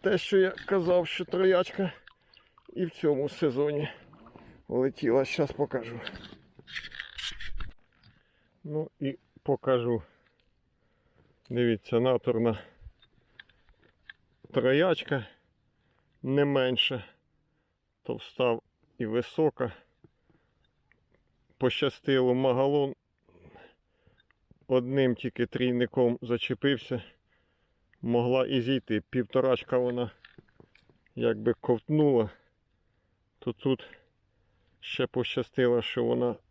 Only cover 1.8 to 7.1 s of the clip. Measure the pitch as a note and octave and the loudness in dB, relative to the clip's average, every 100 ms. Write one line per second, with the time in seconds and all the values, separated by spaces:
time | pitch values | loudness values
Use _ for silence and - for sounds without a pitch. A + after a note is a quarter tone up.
1.8 | F#3 - - _ _ _ _ _ - - | -4 -6 -20 _ _ _ _ _ -14 -6
2.8 | F3 - D#3 C#3 D3 - D#3 B2 D3 D3 | -6 0 0 0 -2 0 -2 0 -2 -2
3.8 | D3 - - - - - - - - B2 | -6 -10 -20 -20 -20 -20 -20 -20 -6 -2
4.8 | C3 - C3+ B2+ C3+ - C#3+ - C#3+ C3 | -2 0 0 2 0 -2 -2 -2 -4 -4
5.8 | A2+ A#2+ - - - - _ - - - | -8 -12 -12 -14 -18 -20 _ -20 -16 -16
6.8 | - - - | -14 -16 -16